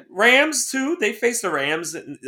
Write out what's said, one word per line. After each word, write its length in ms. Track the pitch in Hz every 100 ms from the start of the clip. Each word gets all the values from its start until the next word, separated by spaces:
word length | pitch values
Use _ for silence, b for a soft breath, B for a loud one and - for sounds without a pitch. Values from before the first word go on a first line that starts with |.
| -
Rams, 600 | 180 226 254 311 294 -
too. 280 | 269 269 349
They 140 | 214
face 280 | 233 240 240
the 80 | 190
Rams 460 | 151 139 160 165 151
in, 220 | - 143